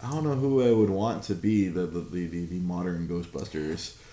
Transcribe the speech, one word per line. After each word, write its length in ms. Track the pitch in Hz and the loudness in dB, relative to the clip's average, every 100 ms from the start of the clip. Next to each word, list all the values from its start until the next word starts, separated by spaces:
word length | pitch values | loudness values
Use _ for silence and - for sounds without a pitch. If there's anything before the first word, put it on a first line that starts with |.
I 60 | 120 | -6
don't 140 | 156 | -2
know 100 | 151 | 0
who 340 | 131 135 135 123 | 0 2 4 6
I 40 | |
would 180 | 110 104 | 6 6
want 320 | 95 110 117 | 4 0 -2
to 100 | - 90 | -4 0
be 320 | 107 107 92 | 2 4 2
the, 180 | 87 85 | 0 -2
the, 140 | 85 | -4
the, 260 | 82 90 85 | -4 -4 -4
the, 180 | 85 85 | -4 -4
the 120 | 90 | -4
modern 480 | 90 87 90 85 82 | -2 -2 -2 -4 -4
Ghostbusters. 880 | 85 82 - - 78 76 85 - - - | -4 -6 -8 -8 -6 -4 -4 -8 -14 -20